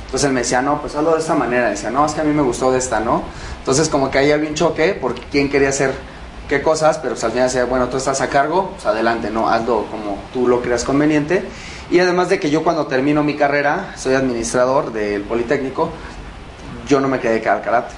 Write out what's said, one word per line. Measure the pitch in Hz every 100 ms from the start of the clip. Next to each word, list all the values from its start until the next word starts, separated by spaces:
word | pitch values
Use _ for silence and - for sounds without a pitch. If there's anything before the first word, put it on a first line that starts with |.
Entonces | - 131 139
él |
me | 131
decía, | 117 127
"No, | 139 143
pues | 123
hazlo | 147 165
de | 160
esta | 160
manera", | 156 120 123 117
decía, | 101 110
"No, | 131
es | 151
que | 165
a |
mí | 151
me | 151
gustó | 131 117 131
de | 127
esta", | - 107
¿no? | 113 - - - - -
Entonces | - 135 156
como | 147 135
que | 135
ahí | 143
había | 151 151
un |
choque, | 151 165 - 160 196
porque | 123 113 -
quién | 143 139
quería | 139 139
hacer | 135 135 - - - - - -
qué | 139
cosas, | 160 156 156 156
pero | 127
pues | 113
al | 117
final | 120 127
decía, | 127
"Bueno, | 120 127 123
tú | 135
estás | 139 135
a | 120
cargo, | 143 147 180 190
pues | -
adelante, | 110 110 113 113 104
¿no? | 113 90
Hazlo | 113 117 113 98
como | 107 104 98 -
tú | 127 123
lo | 120
creas | 123 120
conveniente". | - 139 151 151 143 185 - - - - -
Y | 175
además | 180 180 175
de | 196
que | 151
yo | 151
cuando | 165 160 139
termino | 131 139 151
mi | 147
carrera, | 139 143 143 143 170 190 -
soy | 131
administrador | 131 131 117 117 127 123 135 -
del | 110 104 101
Politécnico, | 101 117 117 143 131 131 170 - - - - - - - - 120 117
yo | 139
no | 135
me | 127
quedé | 120 113 113
al | 107
karate. | 104 117 123